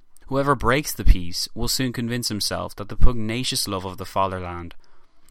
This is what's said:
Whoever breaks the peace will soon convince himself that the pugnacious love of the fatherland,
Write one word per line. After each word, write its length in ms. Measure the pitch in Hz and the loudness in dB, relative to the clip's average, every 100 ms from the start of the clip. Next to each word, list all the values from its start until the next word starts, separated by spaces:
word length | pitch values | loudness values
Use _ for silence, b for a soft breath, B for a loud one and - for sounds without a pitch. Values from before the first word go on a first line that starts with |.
| - - - | -20 -20 -6
Whoever 280 | 135 139 127 | -2 0 0
breaks 380 | 107 139 147 | 0 0 -2
the 100 | - | 4
peace 460 | 98 95 87 95 - | 6 6 4 -4 -6
will 140 | 110 117 | -4 -4
soon 240 | - 131 | -2 -4
convince 380 | 117 117 123 - | -4 -4 -4 -4
himself 440 | 104 - 87 90 - | -4 -4 -6 -8 -10
that 100 | 101 | -4
the 80 | 113 | 8
pugnacious 720 | - 110 107 117 127 127 - | 8 8 -2 -4 -4 -4 -4
love 180 | 98 95 | -6 -8
of 120 | 90 | -10
the 80 | 92 | -8
fatherland, 720 | 98 98 92 90 87 85 - b b b b b | -4 -2 -4 -10 -10 -12 -16 b b b b b